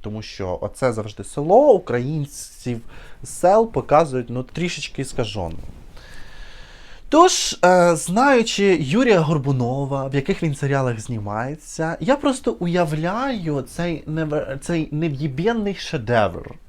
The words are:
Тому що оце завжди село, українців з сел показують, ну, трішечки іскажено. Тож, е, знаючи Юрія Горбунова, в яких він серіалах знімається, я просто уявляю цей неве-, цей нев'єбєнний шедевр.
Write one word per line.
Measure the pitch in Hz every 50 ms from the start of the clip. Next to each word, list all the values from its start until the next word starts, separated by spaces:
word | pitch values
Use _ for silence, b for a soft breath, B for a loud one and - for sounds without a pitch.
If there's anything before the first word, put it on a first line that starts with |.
Тому | - - 104 107
що | 104 - - - 101 92 90 85
оце | - 104 - - - 127 113
завжди | 110 104 110 104 - 101
село, | - - - 143 156 185 233 294 302 240
українців | 185 - - - 123 120 135 156 156 143 139 - - - - - - - 123 120 117 - B B B B B B B -
з | -
сел | - - - 175 196 220 226 226
показують, | - - - - 143 151 165 151 127 127 123 123
ну, | 120 123 131
трішечки | - - - 170 175 - - 147 - - -
іскажено. | 139 131 - - 127 104 101 104 90 82 82 - - - - - - - B B B B B B B B B B B B B B B B B B B B B B B -
Тож, | - 302 349 370 - - - - - - -
е, | 180 185 180 175 175 170
знаючи | 160 - - 175 214 262 285 277 254 - 233 - - 202 196 185 160
Юрія | 156 127 147 220 262 247 214 180
Горбунова, | 156 143 170 151 127 135 139 127 120 117 127 139 139 135 139 135 135 135
в | 131
яких | 143 135 - 196 - -
він | 160 139
серіалах | - - 139 139 139 131 127 120 110
знімається, | 107 - 123 110 101 101 101 107 117 131 151 165 - - - - 160 160 165 -
я | 165 175 262
просто | 285 294 294 262 262 - 254 - -
уявляю | 180 170 170 180 175 156 151 151 156 170 190 226 262 277 262 220 175 160 147 139
цей | 135 139 - - 170 175 165 147 - -
неве-, | 151 156 160 156 147 151 123 - 135 139
цей | - - 175 165 156 -
нев'єбєнний | - 151 165 165 143 131 147 160 127 131 170 214 233 226 208 202 196
шедевр. | - - - - 151 113 107 120 113 104 95 87 90 80 - - - -